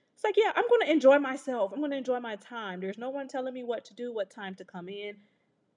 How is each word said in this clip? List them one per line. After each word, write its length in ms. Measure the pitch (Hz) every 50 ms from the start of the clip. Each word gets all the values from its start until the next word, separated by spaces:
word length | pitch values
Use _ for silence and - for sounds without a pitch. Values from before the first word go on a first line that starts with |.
| _ _ _
it's 80 | _ -
like, 120 | 440 381
"Yeah, 160 | - 453 392 -
I'm 120 | - 466 480
gonna 220 | 480 480 427 285
enjoy 280 | 311 311 247 269 277 294
myself. 520 | 285 262 262 247 - - 254 240 226 208
I'm 100 | - 254
gonna 160 | 302 294 277 269
enjoy 220 | 254 247 254 247
my 160 | 240 233 214
time. 440 | 202 - - 247 233 220 196 180 180
There's 180 | 185 190 202 214
no 140 | 233 262
one 160 | 269 277 277 262
telling 260 | - 269 254 262 254
me 100 | 254 247
what 220 | 233 233 220 -
to 80 | - 208
do, 180 | - 240 247
what 200 | 233 220 196 190
time 240 | - - 202 190 190
to 100 | 190 185
come 240 | - _ 185 175 180
in." 280 | 196 202 202 208 208 202 _ _ _ _ _ _ _ _ _ _ _